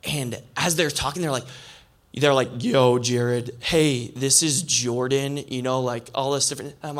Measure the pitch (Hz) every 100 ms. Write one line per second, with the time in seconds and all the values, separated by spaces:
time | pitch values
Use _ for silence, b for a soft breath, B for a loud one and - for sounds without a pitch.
0 | - 147 127 113 - - 160 160 160 -
1 | 131 147 165 131 - B B B B B
2 | _ - 143 139 123 120 143 143 123 123
3 | 120 123 120 123 120 - - 175 156 127
4 | 117 - 135 135 160 135 110 - 120 120
5 | 127 135 139 143 - 127 127 131 127 117
6 | 117 - 135 139 135 139 139 143 156